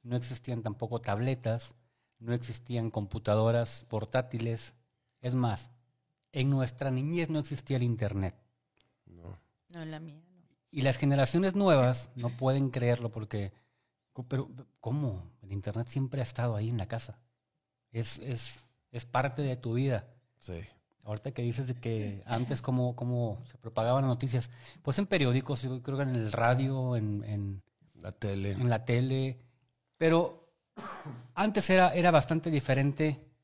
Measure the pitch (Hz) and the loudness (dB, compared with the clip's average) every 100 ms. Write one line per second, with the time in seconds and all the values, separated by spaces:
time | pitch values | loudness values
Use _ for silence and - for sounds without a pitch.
0 | 120 123 120 127 - 117 110 104 110 117 | -4 -4 -4 -10 -6 -6 -6 -6 -4 -4
1 | 117 101 123 127 113 117 - - _ _ | -2 0 0 -2 -2 -2 -4 -20 _ _
2 | _ _ 117 120 120 - - 120 113 110 | _ _ -4 -4 -4 -12 -6 -4 -2 -4
3 | 101 - - 107 113 117 117 - - 110 | -6 -4 2 4 4 2 0 -8 -6 -6
4 | 110 127 120 117 113 113 - _ _ _ | -2 -2 -2 -4 -4 -6 -10 _ _ _
5 | _ _ 127 127 120 107 - _ _ _ | _ _ -2 0 0 -2 -6 _ _ _
6 | _ _ _ 143 131 139 123 123 139 127 | _ _ _ -2 2 2 0 -4 -4 -2
7 | 143 170 160 156 143 135 - 135 120 113 | -2 -2 -2 -2 -4 -8 -4 0 0 0
8 | 104 98 92 - _ _ _ _ _ _ | -2 0 -4 -6 _ _ _ _ _ _
9 | _ 87 85 95 _ _ _ 175 156 156 | _ -20 -16 -18 _ _ _ -14 -12 -12
10 | 160 151 175 180 _ _ _ 151 135 127 | -14 -18 _ _ _ _ _ 0 2 4
11 | 143 139 131 165 190 190 196 147 123 123 | 4 4 4 4 2 4 6 8 6 2
12 | - 123 120 120 131 135 135 127 120 120 | -6 -6 -6 0 2 2 2 2 2 2
13 | 117 110 107 107 98 _ _ _ _ _ | -2 -6 -6 -4 -4 _ _ _ _ _
14 | _ - 123 131 - 127 - _ - 143 | _ -14 -4 -4 -4 -12 -20 _ -4 -2
15 | 139 92 85 _ 95 98 104 107 120 139 | -2 -4 -10 _ -8 -6 -4 -6 -4 -4
16 | 131 139 120 - 120 107 110 117 92 113 | -4 -2 -4 -2 -2 0 -2 -4 -4 -6
17 | - - _ _ _ _ _ _ _ 113 | -8 -16 _ _ _ _ _ _ _ -6
18 | 113 - 123 117 - - _ _ _ 120 | -6 -6 -8 -8 -8 -14 _ _ _ -14
19 | - 123 120 120 143 123 120 120 135 113 | -2 0 0 -2 -4 -4 -2 0 0 -2
20 | - _ _ _ - 85 101 _ _ _ | -4 _ _ _ -12 -12 -12 _ _ _
21 | 110 107 143 131 120 117 127 123 117 113 | -10 -8 -6 -4 -4 -2 -4 -6 -4 -4
22 | 104 98 - 120 123 135 - 127 123 120 | -4 -8 -4 -4 -2 -4 -2 0 0 -2
23 | 123 123 117 101 - - 113 - 113 131 | -4 -2 -2 -4 -12 -16 -6 0 2 4
24 | 135 123 135 123 - - - - - 139 | 2 0 0 -2 -4 -12 -20 -8 -2 -2
25 | 202 190 131 123 131 127 127 127 127 139 | 2 4 4 2 0 -4 -4 -6 -4 -2
26 | 135 123 110 107 117 127 135 135 127 120 | 0 0 -2 2 4 4 2 0 0 0
27 | 107 104 104 104 101 98 _ _ _ - | 0 -2 -4 -4 -4 -6 _ _ _ -14
28 | 87 - 107 98 98 98 123 113 120 120 | -14 -6 -4 -2 -2 0 2 0 2 0
29 | 127 135 131 131 - _ _ _ _ _ | 2 0 -2 -6 -16 _ _ _ _ _
30 | 165 165 175 - _ _ _ - - - | 4 4 2 -4 _ _ _ -16 -14 -12
31 | 151 - - - 214 208 190 185 180 175 | -14 -14 -10 0 0 2 6 8 8 6
32 | 175 160 139 160 170 147 - 131 139 139 | 6 6 6 0 2 0 2 2 2 2
33 | 156 147 - _ | 0 0 -10 _